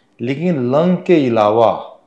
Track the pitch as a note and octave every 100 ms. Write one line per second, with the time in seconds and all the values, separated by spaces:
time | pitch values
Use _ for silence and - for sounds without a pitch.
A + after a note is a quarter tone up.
0 | _ - A#2+ C#3 F3+ D3+ A#2+ C#3 F3 F3+
1 | F#3 E3 C3 A2 G#2 A2+ A2 D#2+ - -